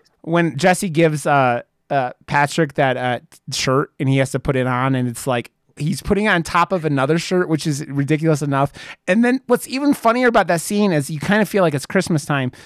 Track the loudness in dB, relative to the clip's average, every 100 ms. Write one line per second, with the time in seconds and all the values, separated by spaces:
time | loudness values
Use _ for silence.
0 | _ _ -2 0 0 2 2 2 0 2
1 | 2 2 0 2 2 0 -6 _ -4 -2
2 | -2 -6 -2 0 2 2 0 2 0 0
3 | -2 -4 -8 -20 -10 -4 0 0 0 -2
4 | 0 2 0 -2 -2 0 0 0 0 0
5 | -2 -4 -4 -4 -4 _ _ -6 -4 -4
6 | -2 0 2 0 0 0 2 0 0 0
7 | 2 0 0 0 0 0 -2 -4 -4 -4
8 | 0 0 2 0 0 0 0 -4 -20 -8
9 | 0 2 2 0 0 -2 -2 -2 0 2
10 | 2 2 2 0 2 0 -2 0 2 0
11 | -2 -4 0 0 2 2 0 0 -2 -2
12 | 0 -2 -2 -2 -4 -8